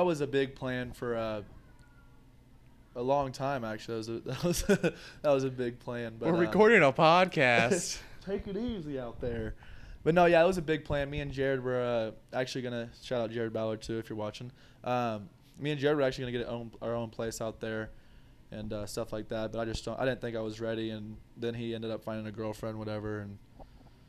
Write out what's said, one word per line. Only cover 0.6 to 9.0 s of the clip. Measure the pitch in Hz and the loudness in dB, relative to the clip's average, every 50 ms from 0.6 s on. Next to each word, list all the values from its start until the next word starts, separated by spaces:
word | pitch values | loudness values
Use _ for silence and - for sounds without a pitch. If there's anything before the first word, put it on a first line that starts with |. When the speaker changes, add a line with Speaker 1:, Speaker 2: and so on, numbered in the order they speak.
| - 131 127 123 123 123 120 | -6 -6 -4 -4 -6 -6 -8
Speaker 1:
for, | - - 123 117 | -6 -4 -2 -2
uh, | 113 113 110 107 107 101 - - - - - - - - - - - - - - - - - - - - - - - - - - - - - - | -2 -2 -2 -4 -6 -8 -10 -16 -20 -20 -20 -20 -20 -20 -20 -20 -20 -20 -20 -20 -20 -20 -20 -20 -20 -20 -20 -20 -20 -20 -20 -20 -20 -20 -12 -8
a | 123 | -4
long | 123 127 135 143 143 135 | 0 2 2 2 0 -2
time, | 123 - 139 135 143 131 117 | -4 -4 -4 -2 -2 -2 -4
actually. | 110 107 110 - - 117 113 110 110 113 113 | -6 -6 -8 -8 -6 -6 -6 -4 -6 -6 -6
That | - - 131 127 - | -6 -6 -4 -2 0
was | 175 175 - - | 0 0 2 2
a, | - | 4
<laughs> | 202 | 4
that | 185 - | 4 4
was, | 165 - - - - - - | 0 -2 -4 -10 -20 -12 -2
that | - 156 | 2 2
was | 143 139 131 | 4 4 2
a | 135 | 0
big | 127 123 127 120 120 - | -2 -2 -4 -4 -4 -6
plan. | - - 123 120 120 117 113 113 | -8 -8 -8 -6 -6 -8 -6 -4
But, | 113 - | 0 2
Speaker 2:
We're | 170 170 | 2 4
Speaker 1:
uh, | |
Speaker 2:
recording | 175 165 - - 214 214 233 208 156 | 2 4 6 8 8 10 10 10 8
a | 139 | 8
podcast. | 131 - 170 156 165 180 185 185 - 175 139 123 120 117 113 120 190 175 - - - - - - | 8 8 8 8 8 8 6 4 4 4 6 6 8 6 6 6 4 2 0 -2 -6 -8 -10 -14
Speaker 1:
<laughs> | - - - | -16 -14 -8
Take | 190 196 196 - 208 | -6 -6 -6 -4 -6
it | 196 202 | -6 -4
easy | 233 247 233 202 156 147 143 | -4 -4 -4 -6 -6 -8 -8
out | 131 | -8